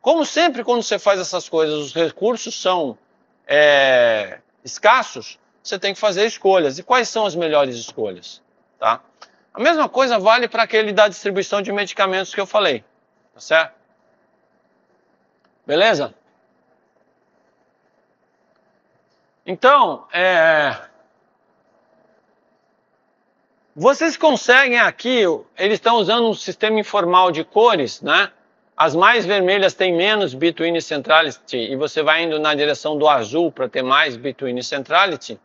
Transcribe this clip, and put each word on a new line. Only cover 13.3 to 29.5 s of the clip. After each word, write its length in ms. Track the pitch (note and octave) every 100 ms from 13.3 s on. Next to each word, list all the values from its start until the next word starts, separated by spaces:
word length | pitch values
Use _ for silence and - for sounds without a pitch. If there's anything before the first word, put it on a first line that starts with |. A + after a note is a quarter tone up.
tá 60 | _
certo? 340 | - D#3 D#3+ _ _ _ _ _ _ _ _ _ _ _ _ _ _ _ _ _ _ _ -
Beleza? 480 | D#3 G#3+ F3 C3 _ _ _ _ _ _ _ _ _ _ _ _ _ _ _ _ _ _ _ _ _ _ _ _ _ _ _ _ _ _ _ _ _
Então, 640 | - F#3 B3+ C#4+ G#3+ C3+ -
é, 640 | E3+ F#3 F3+ D#3+ D#3 C#3+ - - _ _ _ _ _ _ _ _ _ _ _ _ _ _ _ _ _ _ _ _ _ _ _ _ _ _ _ _ D3+
vocês 400 | G#3 C#4 E4 -
conseguem 600 | D#4 B3+ - B3 C4+ A#3+
aqui, 460 | G3+ - A#3+ B3+ F#3+ - - -
eles 160 | G3
estão 220 | G#3+ A3+ A#3
usando 300 | F#3 A3+ A#3
um 80 |
sistema 460 | G3 - F3 G#3+ A3
informal 500 | G#3 G#3 F3 F#3 F#3
de 140 | D#3
cores, 560 | D#3 G3+ A#3 G3 B2 -
né? 320 | D3 E3 G3 _ _ _ _ -
As 200 | D#3 D#3
mais 300 | G3 A#3+ F3+
vermelhas 480 | G3+ F3+